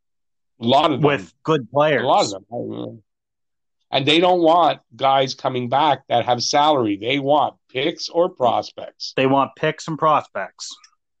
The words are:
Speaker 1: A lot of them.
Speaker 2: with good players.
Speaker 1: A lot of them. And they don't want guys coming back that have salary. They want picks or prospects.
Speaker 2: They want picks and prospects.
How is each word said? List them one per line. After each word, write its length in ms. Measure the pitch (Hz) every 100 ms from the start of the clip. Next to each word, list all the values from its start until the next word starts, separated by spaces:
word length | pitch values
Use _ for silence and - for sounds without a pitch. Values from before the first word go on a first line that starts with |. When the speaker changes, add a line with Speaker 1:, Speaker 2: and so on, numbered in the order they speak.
| _ _ _ _ _ -
Speaker 1:
A 60 | 117
lot 260 | 135 165
of 80 | 131
them. 20 |
Speaker 2:
with 320 | 151 135 90 _
good 280 | - 156 113
players. 340 | 139 156 135
Speaker 1:
A 20 | 127
lot 260 | 185 147
of 120 | 95 -
them. 540 | 120 110 113 117 113 _ _ _ _ _ _ _ _ -
And 160 | 135 143
they 140 | 160
don't 200 | 180 180
want 380 | 160 175 156 135 _
guys 400 | 117 131 135 135
coming 340 | - 135 127 120
back 380 | 131 151 135 -
that 180 | 120 117
have 160 | 120
salary. 540 | 107 147 147 147 110 98
They 220 | 110 143
want 380 | 135 147 117 - _
picks 380 | 127 151 175 -
or 200 | 170 180
prospects. 840 | 180 120 110 - - 95 - - -
Speaker 2:
They 100 | 131
want 300 | 139 131 -
picks 320 | 156 151 -
and 100 | 156
prospects. 760 | 156 143 - 107 95 - - - - _ _ _